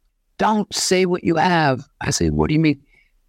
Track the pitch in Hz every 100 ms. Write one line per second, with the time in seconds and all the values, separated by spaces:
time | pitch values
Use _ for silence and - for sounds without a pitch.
0 | _ _ _ - 202 214 - - - 185
1 | 185 175 - 160 170 170 151 127 - -
2 | - - 165 147 151 156 160 139 _ _
3 | _ _